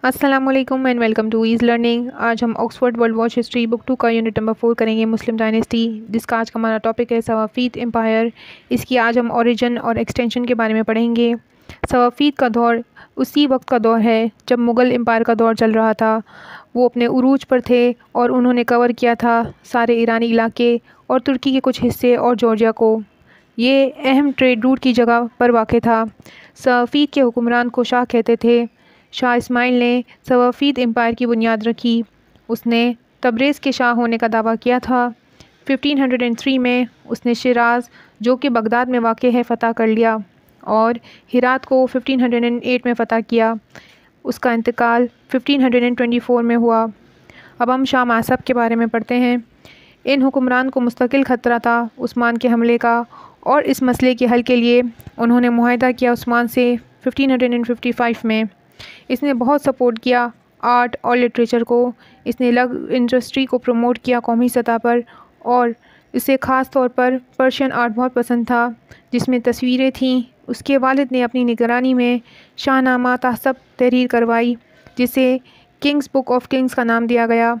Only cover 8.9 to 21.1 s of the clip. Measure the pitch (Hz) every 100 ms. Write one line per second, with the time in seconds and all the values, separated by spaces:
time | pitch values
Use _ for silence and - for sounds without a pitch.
8.9 | 254 233 233 233 240 233 233 240 240 233
9.9 | 226 226 - 240 254 240 240 226 220 220
10.9 | 220 233 233 233 233 _ _ _ - -
11.9 | 254 240 240 294 285 254 226 233 233 240
12.9 | - - - 262 - 294 254 - 247 220
13.9 | 226 220 226 226 - - 247 240 233 247
14.9 | 247 233 226 233 226 226 220 226 220 220
15.9 | 214 220 220 214 - - - - 240 247
16.9 | 247 240 254 254 269 - 254 240 247 240
17.9 | 240 _ - 240 254 247 247 240 240 240
18.9 | 233 240 233 240 233 226 - - 247 233
19.9 | 233 226 226 233 226 226 - 240 233 _
20.9 | _ _